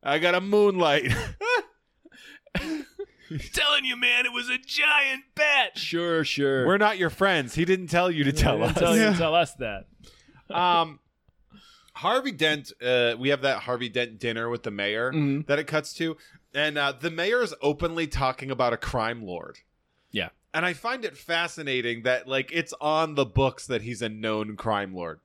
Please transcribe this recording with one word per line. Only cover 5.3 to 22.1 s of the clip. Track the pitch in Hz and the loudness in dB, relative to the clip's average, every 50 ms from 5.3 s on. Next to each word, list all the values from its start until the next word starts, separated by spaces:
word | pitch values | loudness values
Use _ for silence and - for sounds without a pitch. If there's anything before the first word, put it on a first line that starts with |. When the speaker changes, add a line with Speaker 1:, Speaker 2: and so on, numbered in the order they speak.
| _ | _
Speaker 2:
bat. | - 302 302 285 277 247 190 - - | 0 2 4 4 4 2 0 -2 -8
Sure, | 147 151 - 170 170 175 165 160 156 | -8 -4 -2 -2 0 2 2 0 0
sure. | 143 - - 139 139 135 135 127 139 | 0 0 0 2 2 2 4 4 4
Speaker 1:
We're | 185 202 | 4 4
not | 208 208 220 185 | 4 2 2 2
your | 180 165 | -2 -2
friends. | - - 190 196 190 165 139 120 - | 0 0 2 2 2 2 0 -2 -2
He | 151 170 | -2 2
didn't | 170 190 185 185 160 | 2 2 0 0 0
tell | 156 175 180 185 | 2 2 2 2
you | 175 156 143 | 2 2 2
to | 135 | 2
Speaker 2:
Yeah, | 139 151 | 2 4
Speaker 1:
tell | - - 123 107 | 4 4 4 2
Speaker 2:
he | - | 2
didn't | - - - | 0 2 2
Speaker 1:
us. | |
Speaker 2:
tell | - - - 220 | 2 4 4 6
you | 220 | 6
to | 214 | 4
Speaker 3:
Yeah. | 202 170 | 4 2
Speaker 2:
tell | 165 160 156 | 2 2 4
us | 170 170 - - | 2 2 2 -2
that. | - 135 113 101 98 95 _ _ _ - - - - _ _ _ - _ _ | -8 -8 -8 -8 -10 -12 _ _ _ -20 -20 -20 -20 _ _ _ -20 _ _
Speaker 1:
Um, | - 170 175 180 175 170 165 160 151 - _ _ _ _ _ _ _ _ _ _ _ - - - - _ _ _ _ | -2 0 2 4 4 4 2 0 -4 -18 _ _ _ _ _ _ _ _ _ _ _ -20 -20 -20 -20 _ _ _ _
Harvey | - - 170 220 262 262 277 220 | -4 0 2 2 2 0 -2 -2
Dent, | 139 160 156 151 151 139 - - _ - | 0 2 2 2 0 -4 -12 -16 _ 0
uh, | 123 127 123 120 120 117 110 | 2 4 4 4 4 2 0
we | 127 139 | 2 0
have | 143 139 | 0 2
that | 131 139 131 95 | 2 0 0 0
Harvey | - 123 127 120 123 120 | 0 -4 -4 -2 -2 -4
Dent | 104 123 123 120 113 104 | -2 -2 -4 -4 -6 -6
dinner | - 120 113 113 117 117 | -4 -4 -2 -2 -4 -4
with | 120 117 _ | -4 -4 _
the | 117 | -6
mayor | 104 101 101 101 104 113 117 127 139 | -4 -2 -2 -2 0 0 -2 -2 0
Speaker 2:
Mm-hmm. | 156 147 143 139 139 151 - | 0 2 2 0 -2 0 0
Speaker 1:
that | 147 143 | 0 0
it | 156 151 | 0 -2
cuts | 160 156 151 - - | -4 -4 -4 -4 -8
to. | - 165 165 160 - - - _ - _ _ _ | -6 -6 -6 -6 -8 -14 -20 _ -20 _ _ _
And, | 139 147 151 151 147 | -2 -2 0 0 0
uh, | 143 139 139 123 | 0 0 -2 -2
the | 135 165 | -6 -6
mayor | 160 160 170 196 226 247 | -4 -2 -2 0 2 0
is | 247 190 156 - | 0 -2 -4 -2
openly | - 143 151 147 170 170 165 165 165 151 | 0 0 0 0 -2 -4 -2 -2 -4 -4
talking | - - 143 131 127 - 135 131 | -2 -2 -2 -2 -2 -4 -6 -8
about | 135 123 127 123 117 | -2 0 0 0 0
a | 113 | -2
crime | - - - 127 110 113 117 117 110 | -4 -4 -2 -2 -2 -2 -4 -6 -10
lord. | 95 90 85 80 - - - _ _ _ _ _ _ _ _ _ _ | -10 -10 -10 -10 -12 -18 -20 _ _ _ _ _ _ _ _ _ _
Speaker 2:
Yeah. | - 104 90 82 _ _ _ _ _ | -6 -6 -6 -6 _ _ _ _ _
Speaker 1:
And | 156 165 | -4 -2
I | 180 175 | -2 -4
find | 139 - 226 247 262 233 | -4 -6 -6 -6 -4 -6
it | 202 - - | -10 -10 -12
fascinating | - - 170 165 170 170 - - 156 143 131 127 117 120 117 117 113 | -8 -4 -2 -2 -2 -2 -6 -8 -6 -4 -4 -2 -2 -2 -4 -2 0
that, | 127 | 0